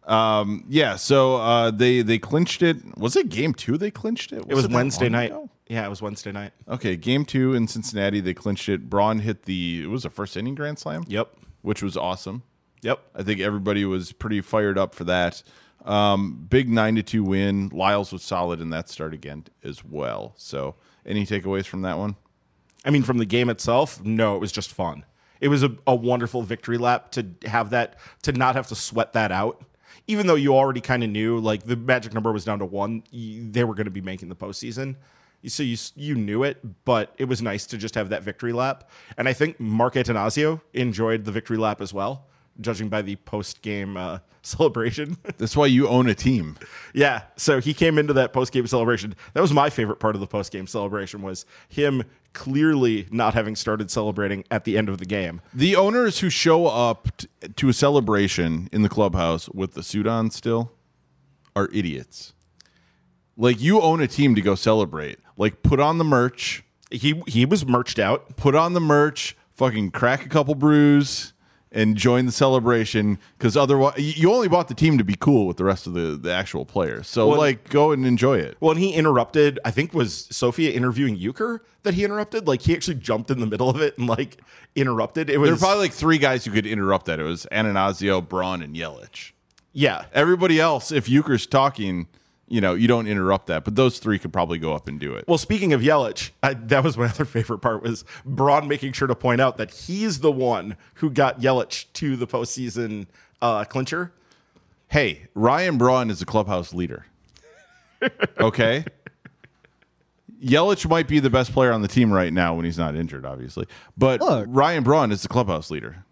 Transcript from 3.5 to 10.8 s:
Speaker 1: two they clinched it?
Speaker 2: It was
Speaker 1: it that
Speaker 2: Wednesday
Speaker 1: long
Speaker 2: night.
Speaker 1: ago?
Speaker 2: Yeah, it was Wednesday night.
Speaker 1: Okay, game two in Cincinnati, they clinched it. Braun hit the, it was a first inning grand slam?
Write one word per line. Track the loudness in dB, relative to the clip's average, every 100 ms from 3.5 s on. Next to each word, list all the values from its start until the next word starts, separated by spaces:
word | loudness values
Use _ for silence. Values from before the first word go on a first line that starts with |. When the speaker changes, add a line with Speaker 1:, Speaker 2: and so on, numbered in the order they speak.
Speaker 1:
two | -2 -2 -2
they | -2
clinched | -6 -6 -6 -8
it? | -12 -2
Speaker 2:
It |
was | 0 2
Speaker 1:
it |
that |
Speaker 2:
Wednesday | 2 0 0 0
Speaker 1:
long |
Speaker 2:
night. | 0 -2
Speaker 1:
ago? | -6 -16 _ _
Speaker 2:
Yeah, | -6 -6
it |
was | -8
Wednesday | -10 -10 -12
night. | -12 -14 _ -10
Speaker 1:
Okay, | -6 -4 -4
game | 0 0
two | 0 0 0
in | 2 -2
Cincinnati, | -4 -8 -2 0 0
they | -2
clinched | -4 -4 -6 -2
it. | -4 -2
Braun | 0 2 0
hit | -4 -6
the, | -6 -4 -4 -4
it | -6
was | -8
a | -8
first | -10 -10 -8
inning | -8
grand | -8 -10
slam? | -10